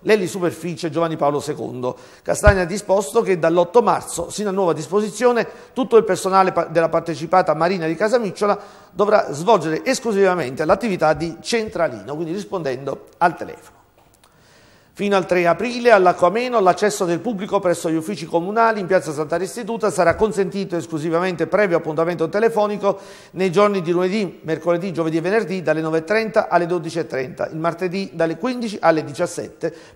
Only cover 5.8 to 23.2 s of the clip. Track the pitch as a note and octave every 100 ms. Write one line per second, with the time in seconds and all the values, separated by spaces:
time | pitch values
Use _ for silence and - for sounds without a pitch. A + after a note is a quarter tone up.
5.8 | C4 A3+ G#3 F#3 G3 F#3+ F#3+ E3+ E3+ D#3+
6.8 | E3 E3 E3 D3+ D#3+ F#3 F3+ D#3 E3 F#3+
7.8 | D#3+ D#3+ G#3+ A#3+ G#3+ - G3+ G3+ - -
8.8 | - - G3+ G#3 - C#3+ F3 G#3+ D3+ D#3
9.8 | - C4 A#3 G3+ G3 F3+ B2+ C3 D#3 G3+
10.8 | A#3+ F3+ D#3 D3+ E3 - - A#3 G#3+ F#3
11.8 | D#3+ A2 G2 D3 E3+ F#3 G3 G3 C#3+ B2+
12.8 | C#3 - - _ F3 E3 F#2 - - _
13.8 | _ _ _ _ _ _ _ _ _ _
14.8 | _ - G3+ G3+ F#3 F3+ E3+ E3+ A3+ A#3+
15.8 | A#3+ G#3+ F3+ F3 F3 G#3 B3+ A#3+ F#3 F3
16.8 | G#3 G3+ F#3 E3+ A3 G#3 F#3+ G3 F#3 E3+
17.8 | F3 D#3+ D#3+ G3 D#3 E3+ F3 G#3+ A3+ A3
18.8 | F3 F#3 D#3 C#3+ D#3 E3+ F3+ A3+ G#3+ A3+
19.8 | G#3+ F#3 E3+ D#3+ G#3+ F#3+ F#3+ G3 G3 E3+
20.8 | - D#3+ D#3 D#3+ F#3 E3+ D#3+ F#3+ G#3 E3
21.8 | D#3 D#3 E3 F3 D#3+ F#3 A3 G3+ G#3 G#3
22.8 | G3 G3 - -